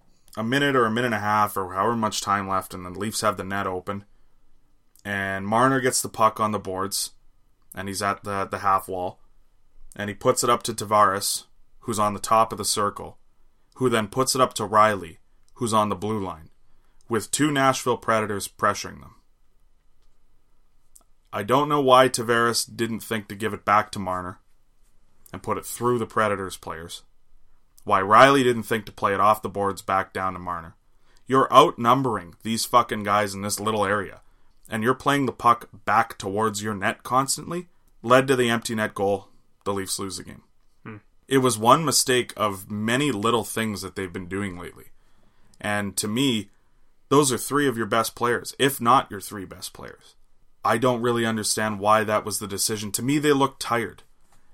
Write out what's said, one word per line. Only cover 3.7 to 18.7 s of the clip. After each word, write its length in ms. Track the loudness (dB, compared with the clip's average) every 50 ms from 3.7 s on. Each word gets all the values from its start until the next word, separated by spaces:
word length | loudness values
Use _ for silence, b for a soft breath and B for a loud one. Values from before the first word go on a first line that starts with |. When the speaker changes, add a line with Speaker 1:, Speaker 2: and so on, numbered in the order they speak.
| -6 -6 -8 -8 -10 -10 -12 -16 -20 -20 -20 -20 -20 _ -20 -20 -20 -20 _ _ _ _ _ _ _ _ -10
Speaker 1:
and 420 | -6 -6 -4 -4 -4 -6 -6 -4
Marner 340 | 0 2 4 4 4 4 2
gets 220 | 2 0 0 0
the 60 | -4 -4
puck 320 | 0 2 2 2 2 0
on 100 | -2 -2
the 60 | -2 -4
boards, 520 | -6 -6 -4 -4 -4 -4 -4 -6 -6 -8 -10 -18 -20 -20 -20 _ _ _ _ _ _ -14 -12
and 120 | -10 -8 -8
he's 140 | -6 -4
at 220 | -2 -2 -2 -4 -6
the, 200 | -6 -4 -4 -4
the 120 | -4 -6 -2
half 300 | 0 2 2 2 0 -4
wall, 320 | -6 -6 -6 -8 -8 -12 -20 -20 -20 -20 -20 _ _ _ _ -20 -20 -18 -18 -14 -10
and 140 | -8 -8 -8
he 40 | -6
puts 280 | 0 2 2 2 4
it 80 | 2 2
up 120 | 2 2 0
to 100 | -4 -6
Tavares, 680 | -6 -2 2 4 6 6 6 4 0 -2 -4 -4 -6 -8 -14 -20 -20 -20 -20 -20 -10
who's 180 | -8 -4 -2 0
on 140 | 0 0 -2
the 60 | -4
top 320 | -2 2 4 4 4 2
of 60 | 0 -4
the 60 | -4
circle, 540 | -2 -2 0 -2 -2 -4 -6 -12 -14 -16 -20 -20 -20 _ _ -20 -20 _ _ _ _ _
who 140 | -2 0 2
then 200 | 2 2 0 0
puts 260 | -2 -2 0 0 2
it 60 | 2
up 120 | 2 2 0
to 100 | -4 -4
Riley, 540 | 2 4 6 6 6 4 0 -4 -10 -16 -20 -20 _ _ _ _ -20 -8
who's 180 | -6 -4 0
on 160 | 2 2 2 0
the 40 | -2
blue 220 | -4 -4 -4 -4 -4
line, 280 | -6 -8 -10 -12 -16 -20 -20 _ -20 -20 -20 -20 _ _ _ -20 -8 -4
with 220 | -4 -4 -2 -2
two 200 | 0 0 0 0
Nashville 440 | 2 2 2 2 2 2 0 -2 -2
Predators 520 | -2 0 0 0 0 0 -2 -4 -6 -8 -10
pressuring 520 | -4 -2 0 0